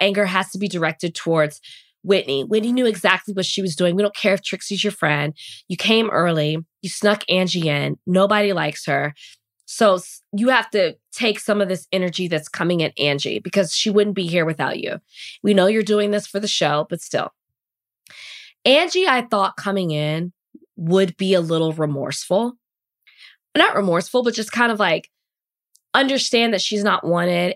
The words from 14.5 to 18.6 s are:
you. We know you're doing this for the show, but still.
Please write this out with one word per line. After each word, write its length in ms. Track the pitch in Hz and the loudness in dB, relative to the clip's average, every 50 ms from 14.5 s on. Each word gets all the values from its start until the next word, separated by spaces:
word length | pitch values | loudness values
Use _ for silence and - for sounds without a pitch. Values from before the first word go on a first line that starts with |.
| 156 151 135 - - - | -2 -2 -4 -4 -4 -6
you. 200 | - - - - _ _ _ - - - - - - | -6 -8 -8 -10 _ _ _ -20 -18 -18 -12 -2 0
We 100 | 208 202 | 2 4
know 140 | 190 180 | 4 4
you're 160 | 202 220 220 208 | 4 2 2 0
doing 280 | 214 208 208 208 208 | 0 0 0 2 0
this 140 | 202 208 208 | 0 -2 -4
for 140 | - - 202 | -4 -8 -6
the 80 | 214 | -6
show, 400 | - - - 165 147 147 151 156 - | -4 -2 0 0 0 0 0 -2 -4
but 120 | 175 165 | -8 -10
still. 320 | - - - - - - _ _ _ _ _ _ _ _ _ _ _ _ _ _ _ - - - - - - - - - _ _ | -8 -6 -6 -6 -6 -6 _ _ _ _ _ _ _ _ _ _ _ _ _ _ _ -20 -20 -20 -20 -20 -20 -20 -20 -20 _ _